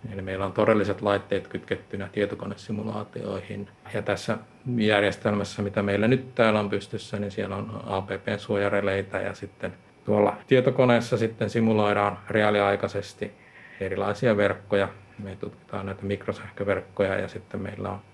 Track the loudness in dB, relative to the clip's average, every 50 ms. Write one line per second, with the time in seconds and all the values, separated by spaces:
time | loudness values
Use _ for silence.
0 | -10 -10 -10 -8 -6 -6 -4 -4 -4 -2 2 2 4 6 6 4 4 0 -2 0
1 | 2 2 2 2 2 -2 -4 -4 -4 -6 -10 -10 -6 -6 -8 -8 -6 -12 -10 -10
2 | -10 -6 -2 -2 -2 -2 -2 -8 -8 -10 -10 -10 -8 -8 -6 -6 -6 -6 -6 -8
3 | -8 -8 -10 -10 -8 -6 -6 -6 -8 -8 -10 -10 -10 -12 -14 -20 -18 -6 -6 -4
4 | -2 -2 -4 -2 -2 -4 -4 -6 -6 -16 -20 -12 -8 -4 0 2 4 4 4 4
5 | 4 2 0 0 0 0 0 0 -2 -4 -4 -4 -4 -2 0 0 0 2 2 2
6 | 4 4 4 2 0 -6 0 2 4 4 4 2 2 0 -2 -4 -4 -6 -10 -10
7 | -8 -8 -6 -6 -6 -6 -4 -6 -6 -4 -4 -6 -6 -6 -8 -10 -6 -2 -2 -2
8 | -2 -2 -6 -4 -2 -4 -4 -4 -2 -2 0 2 2 2 2 2 2 2 0 0
9 | -2 -2 -4 -4 -4 -4 -6 -8 -12 -14 -10 -8 -8 -8 -8 -10 -20 -20 -20 -12
10 | -2 2 4 4 4 4 2 -2 2 4 4 6 6 4 4 4 6 6 6 4
11 | 4 2 0 0 0 -2 -2 -2 -4 -2 2 2 4 4 4 4 4 4 4 4
12 | 2 2 0 -4 -10 -2 2 4 4 4 4 4 4 4 4 2 0 -2 -2 -4
13 | -6 -6 -8 -8 -8 -8 -8 -16 -20 -20 -20 -20 -20 -20 -10 -8 -6 -4 -2 -2
14 | -2 -2 -2 2 2 2 4 4 4 2 2 0 -4 0 0 2 2 0 -4 -12
15 | -20 -20 -16 -12 -12 -12 -10 -10 -10 -12 -12 -14 -14 -10 -8 -6 -6 -6 -8 -6
16 | -4 -4 -4 -2 -2 -6 -6 -6 -10 -16 -8 -6 -2 0 0 -2 -2 -8 -2 0
17 | 0 0 2 -2 -4 -4 -8 -12 -12 -10 -8 -8 -8 -8 -8 -8 -8 -8 -8 -8
18 | -12 -18